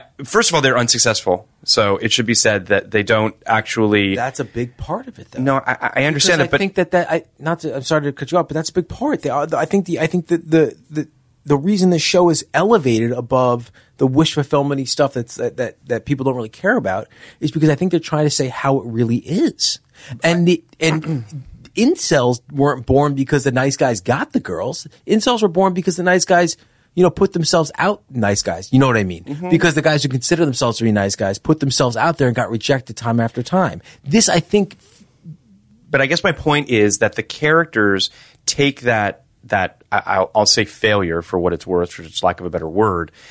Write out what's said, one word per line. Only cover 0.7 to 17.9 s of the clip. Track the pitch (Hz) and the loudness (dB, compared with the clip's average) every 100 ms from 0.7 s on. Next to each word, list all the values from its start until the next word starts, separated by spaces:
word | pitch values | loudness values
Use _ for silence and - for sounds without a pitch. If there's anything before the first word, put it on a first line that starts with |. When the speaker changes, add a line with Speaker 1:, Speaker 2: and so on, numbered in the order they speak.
| 123 | 2
Speaker 1:
unsuccessful, | 117 117 120 107 - 90 - _ - | 2 2 2 0 0 -2 -4 _ -2
so | - 101 98 | 2 2 0
it | 113 | 0
should | - 113 | -2 0
be | |
said | 113 113 104 90 | 2 2 2 2
that | 98 - | 0 0
they | 107 | -2
don't | 98 110 110 - - | 2 2 0 -4 -2
actually | 110 - - 107 104 98 98 | -2 0 0 2 4 2 0
Speaker 2:
That's | 127 - | -4 -6
a | 110 | -8
big | 117 123 - | -8 -8 -10
part | - 190 262 | -8 -8 -10
of | - | -20
it, | - | -14
though. | - | -4
Speaker 1:
No, | 135 135 | 0 0
I, | - 127 | -2 -4
I, | 120 - | -2 0
I | 143 | 0
understand | 147 175 165 | 2 2 2
Speaker 2:
Because | |
Speaker 1:
that, | |
Speaker 2:
I | 135 | 2
Speaker 1:
but | 139 | 0
Speaker 2:
think | 196 - | 0 -2
that, | 170 | 0
that | 180 170 | 0 0
I, | 165 - - | -4 -6 -10
not | 147 170 | -6 -6
to, | 156 127 | -6 -6
I'm | |
sorry | 131 156 | -2 -2
to | 143 | -2
cut | 135 139 | -6 -2
you | 175 | -2
off, | 156 | 0
but | 151 | -4
that's | 160 | -4
a | |
big | 180 175 | -4 -4
part. | - 277 277 | -4 -4 -4
They | 143 | -2
are, | 135 156 | -4 -2
I | 143 160 | -2 0
think | 196 180 | 0 -2
the, | 165 | -2
I | 160 | -2
think | 180 165 | -2 -2
that | 170 170 | -4 2
the, | 160 139 - - | 2 2 -2 -12
the, | 151 - _ _ _ | -10 -10 _ _ _
the | - 143 | -2 0
reason | 165 208 185 | 0 2 2
the | 170 | 2
show | - 180 180 | 2 4 4
is | 147 - | 2 -2
elevated | 143 196 226 131 113 117 | 0 2 2 2 0 0
above | 123 120 131 127 120 120 _ _ - | -4 -2 0 2 0 -4 _ _ -2
the | 135 | 0
wish | 127 160 | 2 0
fulfillment-y | - 139 143 143 139 127 | 0 0 0 0 -4 -4
stuff | - 135 | 0 0
that's, | 127 117 - | -2 -8 -6
that, | 123 - | -6 -4
that, | 117 - - | -8 -8 -6
that | 117 - | -6 -4
people | 139 | -2
don't | 135 123 | -2 -4
really | 110 | -8
care | - 190 247 | -6 -2 -2
about | 98 95 - - - - | -2 -6 -8 -18 -20 -6
is | 147 | -4
because | 156 156 | 2 2
I | 139 | 2
think | 185 | 0